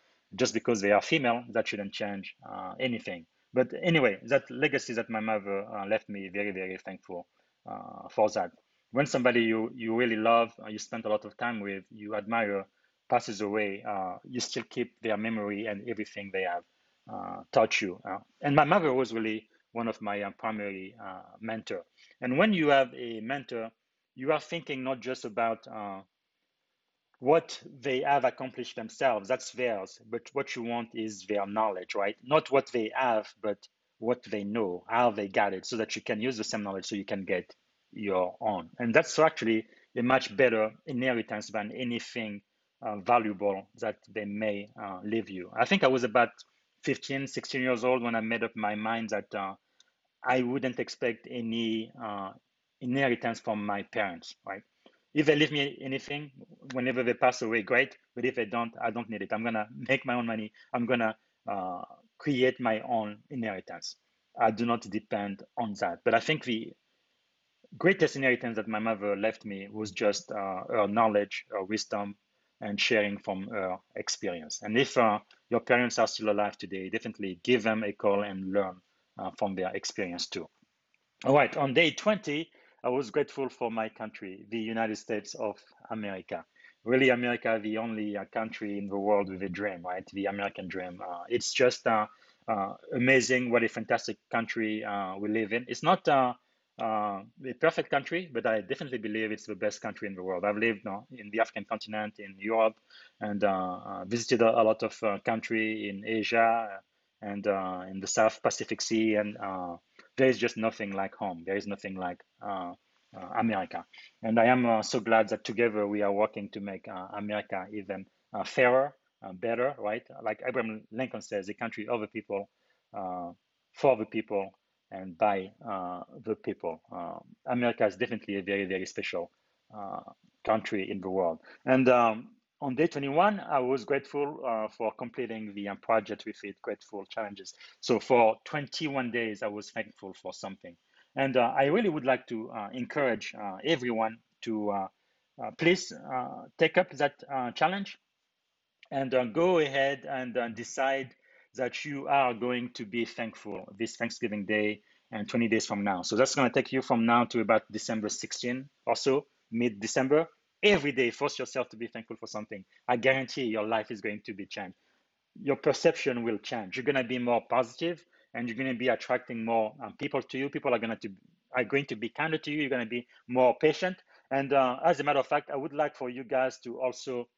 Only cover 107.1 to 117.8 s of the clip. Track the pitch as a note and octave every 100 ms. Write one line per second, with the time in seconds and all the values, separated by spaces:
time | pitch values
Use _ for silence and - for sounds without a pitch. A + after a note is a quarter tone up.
107.1 | _ G#2+ G2+ G2+ G2 F#2 F#2 F#2 F#2+ F#2+
108.1 | - A2 - A#2 - - A2 - A2+ A2
109.1 | G#2 G#2 G#2 G2+ F#2+ F2+ E2+ _ _ -
110.1 | - C3 A#2 A#2 - A2+ - G#2 G2 G2
111.1 | - G2+ E2+ E2+ G2 G2+ G2+ G#2 F#2+ F2+
112.1 | F2 _ _ G#2 G2 F2 F2+ _ _ _
113.1 | G2+ F2+ - A2+ G2+ F2 F2 - - -
114.1 | _ A2+ A2+ A#2 B2+ A#2+ A2 G#2+ B2+ G2+
115.1 | A2+ G#2+ A2 - G#2+ A#2 G#2+ G2+ G#2 G2+
116.1 | G2+ G#2+ - G2+ G#2+ G2+ F#2+ - F#2+ F#2
117.1 | G#2 G#2 G#2 G2+ G2 F#2 G#2+